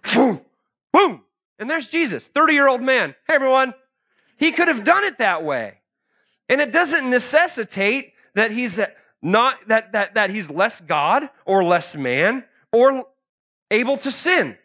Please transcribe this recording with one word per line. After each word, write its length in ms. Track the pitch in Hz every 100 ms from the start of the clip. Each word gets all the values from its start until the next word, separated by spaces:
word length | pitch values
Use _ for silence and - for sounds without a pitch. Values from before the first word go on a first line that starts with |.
| -
"Boom, 260 | 233 262 180 _ _ _ _ _
boom, 320 | - 381 185 _ _ _ _
and 120 | 226
there's 160 | 320 247
Jesus, 400 | 320 302 143 -
thirty-year-old 560 | 277 311 294 277 247
man. 320 | 262 254 165 131 -
Hey, 60 |
everyone." 400 | 311 269 262 262 - _ _ _ _ _ _
He 160 | 320
could 160 | 320 349
have 160 | 254
done 200 | 202 370
it 140 | 403 -
that 260 | 214 170
way. 360 | 156 131 107 _ _ _ _ _ _ _ _
And 140 | 269
it 100 | 285
doesn't 380 | 240 339 320 262
necessitate 1040 | 247 - 302 349 262 214 196 196 262 262 _ _
that 180 | 196 220
he's 300 | 220 247 185 208 _ _ _
not, 480 | 147 208 254 247 214
that, 240 | 220 220
that, 220 | 208 202
that 160 | 220 202
he's 180 | 208 160
less 320 | 151 214 -
God 480 | 165 156 147 240 294 _
or 180 | - 190
less 320 | 175 175 170
man 500 | 151 131 127 180 262 - _ _
or 340 | 233 262 269 - _ _ _ _ _ _
able 280 | 214 247 277
to 120 | 277
sin. 460 | - 330 359 156 -